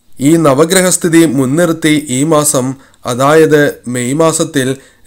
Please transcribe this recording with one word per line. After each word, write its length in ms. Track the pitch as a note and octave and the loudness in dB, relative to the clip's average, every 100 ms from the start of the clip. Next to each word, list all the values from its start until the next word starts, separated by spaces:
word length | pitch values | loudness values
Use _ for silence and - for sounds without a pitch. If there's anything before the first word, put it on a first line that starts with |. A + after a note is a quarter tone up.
| _ - | _ -4
ഈ 100 | C#3 E3 | 0 2
നവഗ്രഹസ്ഥിതി 840 | D3+ C3+ E3+ F#3+ F#3 E3+ F3 E3 E3 | 2 2 2 0 0 -2 0 2 2
മുൻനിർത്തി 680 | C#3 B2+ D#3 F3 D#3+ D#3 D3+ D3 | 0 0 0 0 0 0 -2 -2
ഈ 140 | B2+ | -4
മാസം, 420 | D#3 D3+ C#3+ C3 C3 C3 _ _ - | 0 0 0 -2 -4 -8 _ _ -8
അതായത് 560 | B2 C#3 D#3+ D#3 D3+ C#3+ - A#2+ | -2 2 4 4 2 0 -4 -8
മെയ് 260 | B2 B2 | -6 -4
മാസത്തിൽ 540 | D3 E3 D3+ D#3+ C#3+ B2+ C3+ _ _ | 0 0 0 -4 -4 -4 -6 _ _